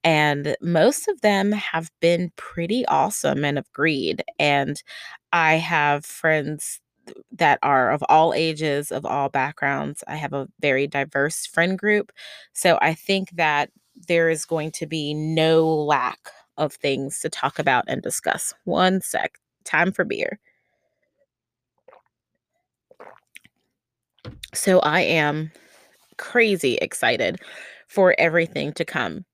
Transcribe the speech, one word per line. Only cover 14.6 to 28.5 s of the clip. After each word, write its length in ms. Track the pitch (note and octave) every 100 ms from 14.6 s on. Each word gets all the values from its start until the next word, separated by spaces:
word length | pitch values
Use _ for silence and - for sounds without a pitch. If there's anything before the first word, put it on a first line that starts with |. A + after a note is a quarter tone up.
| D#3
to 140 | - D3+
be 260 | D#3+ D3
no 540 | D3+ D#3 D#3+ D#3+ D#3+ D#3+
lack 640 | D#3 D3 C#3+ B2 - - - _ -
of 160 | D3+
things 480 | - D3 C3+ C#3 -
to 80 | D#3
talk 300 | - C#3 -
about 260 | D3+ B2+ -
and 140 | -
discuss. 540 | - - - - - -
One 380 | - - F#3 F#3+
sec. 360 | - - - _ _ _
Time 280 | - D#3 F3
for 140 | - -
beer. 320 | - - G#3 _ _ _ _ _ _ _ _ C#5+ _ _ _ _ _ - - _ _ _ _ _ _ _ _ _ _ - - _ - _ _ _ _ _ _ _ _ - - -
So 240 | - - F3+
I 200 | D3+ E3
am 520 | - D#3+ D3 D3+ D#3 - _ _ _ _ _ -
crazy 580 | - A#3+ A3+ F#3+ C3+ -
excited 640 | - - A#2 A#2 G2+ F#2 - - - - _
for 260 | - F#3 -
everything 540 | E3 E3 E3